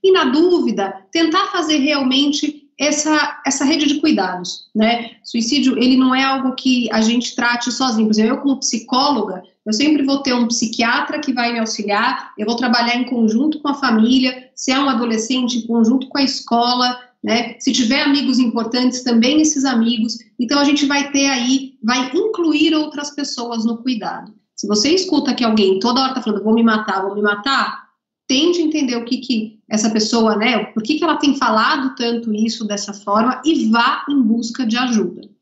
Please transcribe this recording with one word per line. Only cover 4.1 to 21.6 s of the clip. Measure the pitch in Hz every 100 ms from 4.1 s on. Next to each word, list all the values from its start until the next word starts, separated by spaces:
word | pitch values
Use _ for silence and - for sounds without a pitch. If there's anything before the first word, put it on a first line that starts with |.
| 214 185 180 180 - -
né? | 214 220 233 233 -
Suicídio, | - 233 226 285 254 226
ele | 254 262
não | 262 254
é |
algo | 269 269 254 247
que | 262 254 226
a | 226
gente | 220 240 233 -
trate | 240 240 247
sozinho. | 233 262 220 214
Por |
exemplo, | 214 226
eu | 277
como | 277 262
psicóloga, | - 226 - 254 285 254 196 - - _ 214
eu |
sempre | 214 294 294
vou | 269 277
ter | 262
um | 247 233
psiquiatra | - 220 - 233 262 294 294
que | 277
vai | 240 233
me | 233
auxiliar, | 220 - 202 202 240 - - -
eu | 214
vou | 233
trabalhar | 247 240 233 247
em | 254
conjunto | 240 220 220 311 302
com | 285
a |
família, | 277 254 220 226 262 262 - - -
se | -
é | 262
um | 285
adolescente, | 233 233 220 - 254 247 233
em | -
conjunto | 233 220 262 -
com | 285
a |
escola, | 269 - - 233 240 247 247 247 - _ 208
né? | 233 233 -
Se | -
tiver | 240 220 277
amigos | 285 285 233 247
importantes, | 240 220 226 247 254 247
também | 247 233 240 302
esses | 311 277 269
amigos. | 233 226 240 220 - - -
Então, | 240 285
a |
gente | 285 285 285
vai | 285 277
ter | 277 277
aí, | 254 247 269